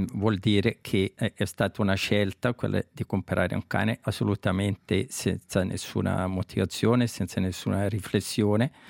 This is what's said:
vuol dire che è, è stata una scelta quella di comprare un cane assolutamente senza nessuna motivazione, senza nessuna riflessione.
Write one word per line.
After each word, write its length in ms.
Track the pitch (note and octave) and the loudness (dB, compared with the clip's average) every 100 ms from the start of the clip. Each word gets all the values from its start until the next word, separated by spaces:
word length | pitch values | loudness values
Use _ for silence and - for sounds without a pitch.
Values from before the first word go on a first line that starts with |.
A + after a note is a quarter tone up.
| F#2+ | -2
vuol 240 | G2+ G#2+ G2 | 0 0 2
dire 400 | G#2+ G2+ A2 - | 2 4 2 -2
che 320 | - G2+ F#2+ | -2 0 0
è, 200 | - A2 - | 0 -4 -2
è 80 | |
stata 380 | G2+ - G2+ - | -4 0 -2 2
una 140 | G2+ G2 | 0 2
scelta 580 | - G#2 G2 - B2+ | 2 2 2 0 -2
quella 280 | A#2 G#2 G2 - | -2 -2 -2 -4
di 160 | - - | -8 -2
comprare 500 | G2 - F#2 F#2 G2 | -2 0 0 0 -2
un 120 | - | -2
cane 320 | G2 G#2 A#2+ | 0 0 -2
assolutamente 1040 | - - G#2+ G2 G2+ F#2 G2+ F#2+ - G2 - | -4 -2 -2 0 0 0 0 -2 -2 -2 -2
senza 560 | - G2 F#2 - G2 F#2 | -4 -2 -4 -2 -2 -2
nessuna 600 | G2 - G2+ F#2+ F#2 F#2 | -4 -6 -2 -2 0 -2
motivazione, 800 | F#2 - G#2 F#2+ - A2 B2 A#2 | -4 -2 -2 -2 2 2 4 2
senza 340 | - F#2+ - | -2 -4 -2
nessuna 480 | F#2 - G2+ G2 G2+ | -2 -2 -2 0 0
riflessione. 800 | G2+ - G#2 - - G#2 G#2 C3 - | -2 -2 -2 0 0 2 2 0 -4